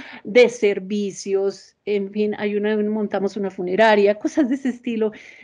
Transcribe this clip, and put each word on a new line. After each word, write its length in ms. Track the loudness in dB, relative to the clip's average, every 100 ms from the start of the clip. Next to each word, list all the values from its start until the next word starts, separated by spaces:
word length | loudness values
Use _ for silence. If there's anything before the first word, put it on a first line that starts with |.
| -14 -16
de 260 | 2 6 6
servicios, 1300 | 4 0 0 -4 -4 -4 -8 -4 -2 -2 -4 -14 _ -4
en 260 | -4 -4
fin, 220 | -2 -2 -2
hay 180 | -4 -2
una, 200 | 0 0
montamos 600 | -2 -2 -2 -2 -4 -4
una 140 | -6
funeraria, 640 | -6 -2 4 4 6 4 2
cosas 340 | -2 0 0
de 60 | -2
ese 140 | -4
estilo, 420 | -6 -6 -2 -4 -4 -16 -20